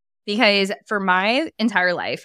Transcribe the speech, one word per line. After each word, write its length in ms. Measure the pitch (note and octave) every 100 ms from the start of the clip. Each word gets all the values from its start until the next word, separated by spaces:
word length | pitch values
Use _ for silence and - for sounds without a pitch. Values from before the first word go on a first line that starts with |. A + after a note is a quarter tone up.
| _ _
because 480 | - G#3 A3+ G3+ F#3+ G3+ -
for 120 | G#3
my 520 | F#3+ F#3 G3 B3+ D#4+ -
entire 340 | A3 F#3 F3+
life, 320 | E3+ F#2 C#3